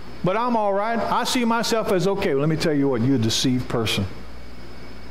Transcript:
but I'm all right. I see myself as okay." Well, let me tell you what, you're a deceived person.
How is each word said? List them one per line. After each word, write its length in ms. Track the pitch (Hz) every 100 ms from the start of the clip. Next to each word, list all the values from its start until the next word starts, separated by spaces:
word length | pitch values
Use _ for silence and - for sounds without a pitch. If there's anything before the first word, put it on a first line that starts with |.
| - -
but 140 | - 202
I'm 180 | 247 226
all 160 | 208
right. 280 | 196 214 226
I 240 | - 220
see 220 | 240 262 233
myself 460 | 226 214 226 220
as 140 | 190 180
okay." 280 | 196 196 139
Well, 60 |
let 80 | 151
me 80 | 160
tell 160 | 165
you 140 | 147 139
what, 140 | 127
you're 140 | 120 135
a 20 |
deceived 500 | 113 - 139 127 123
person. 360 | 127 110 - 98 - - - - - - - - - -